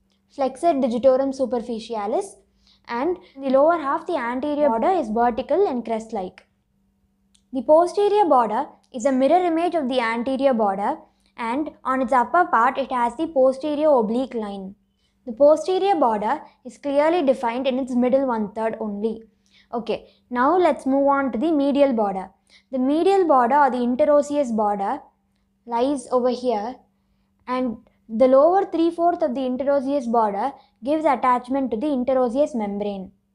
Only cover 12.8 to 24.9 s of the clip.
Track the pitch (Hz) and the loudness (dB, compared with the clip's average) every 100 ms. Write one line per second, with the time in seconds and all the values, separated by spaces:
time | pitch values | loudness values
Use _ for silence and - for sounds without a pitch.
12.8 | 262 254 240 233 320 277 262 262 302 294 | -4 -2 -4 -4 -4 2 2 2 -4 0
13.8 | 311 269 214 233 262 247 208 202 190 202 | 2 4 2 -2 -4 -6 -8 -10 -14 -18
14.8 | _ _ _ _ 254 226 285 311 311 370 | _ _ _ _ -10 4 4 4 2 0
15.8 | 392 339 254 214 208 302 - _ 254 - | 0 2 2 0 -2 -4 -8 _ -20 -12
16.8 | 285 277 311 359 277 247 233 240 269 247 | -4 0 2 2 0 0 -2 -4 -2 -4
17.8 | 262 247 247 269 269 226 208 220 220 220 | -2 0 2 2 0 -2 -4 -4 -6 -6
18.8 | 214 202 220 220 - _ _ _ _ 240 | -8 -6 -6 -6 -14 _ _ _ _ -8
19.8 | 214 196 - _ - 247 269 359 339 285 | -6 -8 -10 _ -8 -2 2 4 2 0
20.8 | 262 277 277 277 277 220 311 302 277 277 | 0 0 2 2 0 -2 0 0 2 2
21.8 | 277 226 202 190 185 _ _ _ _ 262 | 2 2 -2 -4 -10 _ _ _ _ -4
22.8 | 254 302 349 392 339 262 240 285 277 247 | 0 2 2 2 4 4 4 4 2 2
23.8 | 240 254 302 294 285 294 262 220 208 208 | -2 0 4 4 2 0 -2 0 -2 -2
24.8 | 196 | -4